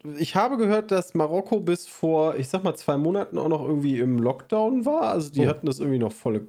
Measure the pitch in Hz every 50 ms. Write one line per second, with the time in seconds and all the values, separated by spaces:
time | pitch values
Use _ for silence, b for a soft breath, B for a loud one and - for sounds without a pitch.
0 | - 151 147 143 160 - - 190 220 262 277 226 226 202 214 214 214 220 196 185
1 | 170 - - 170 156 151 165 190 190 - 220 208 165 170 175 175 - - - -
2 | - 165 160 156 156 160 151 143 131 131 - 185 190 180 - - - - 143 143
3 | 151 165 190 202 190 - - 165 135 160 160 147 131 139 156 147 143 143 135 120
4 | 123 127 123 117 117 123 135 - - - 220 214 220 226 262 254 226 277 294 330
5 | 349 - - 175 151 143 147 139 - 135 151 147 - 156 131 - 147 143 131 123
6 | 113 104 107 - - 123 110 107 107